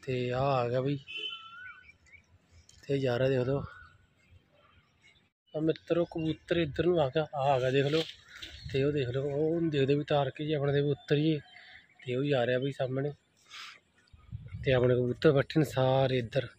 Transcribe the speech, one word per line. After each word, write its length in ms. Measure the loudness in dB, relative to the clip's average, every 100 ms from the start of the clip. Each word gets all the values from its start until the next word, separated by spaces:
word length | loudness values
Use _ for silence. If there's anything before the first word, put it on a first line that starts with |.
| -4
ਤੇ 260 | -4 -2
ਆਹ 100 | 0
ਆ 280 | 0 2 2
ਗਿਆ 120 | 0
ਬਈ, 160 | 0 -2 -6 -10 -8 -10 -14 -18 -18 -18 -20 -20 -20 -20 _ -20 _ -20 _ -20 -6
ਤੇ 120 | -2
ਜਾ 180 | 0 2
ਰਿਹਾ, 100 | 2
ਦੇਖ 180 | 2 0
ਲਓ। 160 | -2 -4 -16 -20 -20 _ _ _ -20 _ _ _ _ _ _ _ _ _ _ _ -4
ਆ 40 |
ਮਿੱਤਰੋ, 460 | -2 -2 0 0 0
ਕਬੂਤਰ 520 | -2 -4 -4 -2 0
ਇੱਧਰ 280 | 0 0 2
ਨੂੰ 160 | 2
ਆ 60 | 2
ਗਿਆ, 180 | 0 -2 -2
ਆਹ 140 | 2
ਆ 100 | 2
ਗਿਆ, 120 | 2
ਦੇਖ 140 | 2 2
ਲਓ। 160 | 0 -2 -10 -20 -18 -16 -14 -6
ਤੇ 100 | 0
ਉਹ 80 | 0
ਦੇਖ 180 | 0 -2
ਲਓ, 140 | -2
ਉਹ 320 | -4 0 0 0
ਉਹਨੂੰ 140 | 0
ਦੇਖਦੇ 260 | 2 2 2
ਵੀ 80 | 2
ਤਾਰ 220 | 2 0
ਕੇ 160 | -4 -4
ਜੀ 80 |
ਆਪਣੇ 200 | -2 0
ਦੇ 80 | 2
ਵੀ 80 | 2
ਉੱਤਰ 260 | -2 0 2
ਜੀ। 240 | 2 0 -4 -20 -20 -20 _ _ -6
ਤੇ 100 | -2
ਉਹ 80 |
ਜਾ 220 | 0 2 2
ਰਿਹਾ 140 | 0
ਬਈ 120 | 0
ਸਾਹਮਣੇ। 400 | -2 -4 -2 -4 -6 _ _ _ -16 -16 -18 _ _ _ -20 -16 -14 -12 -6 0
ਤੇ 80 |
ਆਪਣੇ 220 | 2 4 2
ਕਬੂਤਰ 360 | 0 2 4
ਬੈਠੇ 280 | 4 2 0
ਨੇ 60 | 0
ਸਾਰੇ 520 | 2 2 4 2 0
ਇੱਧਰ। 300 | -2 -4 -6